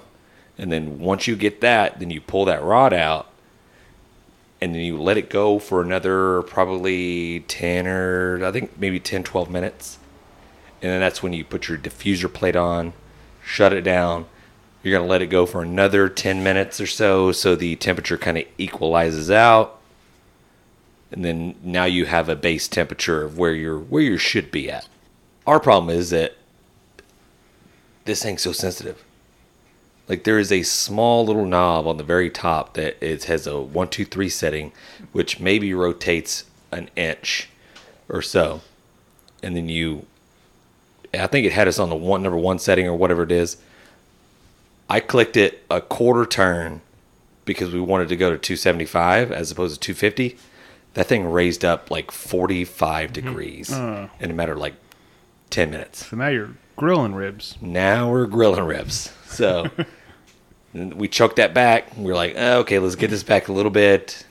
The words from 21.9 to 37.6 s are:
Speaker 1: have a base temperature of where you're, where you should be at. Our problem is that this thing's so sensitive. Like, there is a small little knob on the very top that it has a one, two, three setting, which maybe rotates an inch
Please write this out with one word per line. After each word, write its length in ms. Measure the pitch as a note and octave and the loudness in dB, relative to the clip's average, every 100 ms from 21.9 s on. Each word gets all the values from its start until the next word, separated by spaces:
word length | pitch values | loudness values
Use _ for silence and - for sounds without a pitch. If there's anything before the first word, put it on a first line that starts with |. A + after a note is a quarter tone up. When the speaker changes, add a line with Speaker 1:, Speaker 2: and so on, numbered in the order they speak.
| F2 E2+ | 0 2
Speaker 1:
have 220 | E2+ D#2+ | 0 0
a 80 | D2 | 0
base 320 | E2+ D#2 - | 0 -2 -2
temperature 560 | F2+ E2 - - D#2 | -2 -2 -4 -2 -2
of 140 | D2+ D#2+ | -4 -2
where 160 | E2+ | 0
you're, 240 | D#2+ D#2+ D#2 | 0 -4 -6
where 220 | B2+ D3 | -2 0
you 160 | C#3+ F2+ | 2 0
should 320 | - A2 - | 0 -2 -4
be 180 | D#2+ - | -6 -6
at. 160 | - - _ _ _ _ _ - | -10 -14 _ _ _ _ _ 2
Our 140 | D#3 | 4
problem 360 | C#3+ G2 E2+ E2+ | 6 4 4 -2
is 140 | E2+ | 0
that 260 | E2+ D#2+ - _ _ _ _ _ - _ _ _ _ _ _ _ _ _ _ - | 0 -2 -6 _ _ _ _ _ -20 _ _ _ _ _ _ _ _ _ _ -6
this 180 | G#2 | -4
thing's 180 | A2 F#2 | -4 -4
so 100 | F#2 | -6
sensitive. 520 | E2 F#2+ - - - _ _ _ _ _ _ _ _ _ _ - | -4 -6 -6 -12 -14 _ _ _ _ _ _ _ _ _ _ -6
Like, 160 | F2+ G#2+ | -2 2
there 120 | A2 | 2
is 120 | G2 | 4
a 120 | F#2+ | 0
small 640 | E2+ - - G#2 A#2+ A#2 A2 | 0 -4 -4 2 4 4 2
little 200 | G#2+ F#2+ | 0 2
knob 420 | F2+ F2+ E2 D#2+ | 2 4 2 0
on 80 | D#2+ | -4
the 60 | |
very 260 | D2+ F2+ F2 | 0 0 0
top 440 | - F2+ D#2 - | -2 -2 -2 -4
that 240 | - D#2 - | -6 -6 -6
it 220 | D#2 D2+ - | -6 -6 -2
has 220 | D#2+ D2 | -4 -2
a 120 | D2 | -8
one, 260 | C2+ E2 F#2 | -6 -4 -4
two, 160 | - | -6
three 240 | G2 F#2 F#2 | -8 -4 -4
setting, 460 | - D#2 D#2 D2 - - - - | -2 -4 -4 -8 -16 -20 -20 -8
which 260 | G2 - - | -4 -4 -2
maybe 340 | F2+ G#2+ G2+ | 0 0 0
rotates 720 | F#2 F2 E2+ F#2 E2+ - - - _ _ | -2 -2 -2 -4 -4 -4 -10 -12 _ _
an 180 | E2+ - - | -14 -10 -6
inch 540 | D#2+ - - - - _ | -6 -6 -8 -8 -10 _